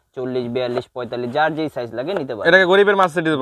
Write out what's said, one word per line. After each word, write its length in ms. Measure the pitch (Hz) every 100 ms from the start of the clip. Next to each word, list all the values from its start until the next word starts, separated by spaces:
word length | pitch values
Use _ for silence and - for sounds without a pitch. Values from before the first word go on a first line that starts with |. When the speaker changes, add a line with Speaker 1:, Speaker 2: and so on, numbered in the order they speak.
| _ -
Speaker 1:
চল্লিশ, 300 | 131 127 120
বিয়াল্লিশ, 380 | 120 123 120 120
পঁয়তাল্লিশ, 360 | 127 120 120 123
যার 200 | 135 156
যেই 140 | 156 156
সাইজ 160 | - 120
লাগে 180 | 113 139
নিতে 200 | 196 135
পারে। 140 | 113 98
Speaker 2:
এটাকে 160 | 180
গরিবের 300 | 180 190 202
Mercedes 400 | 196 185 160 160 147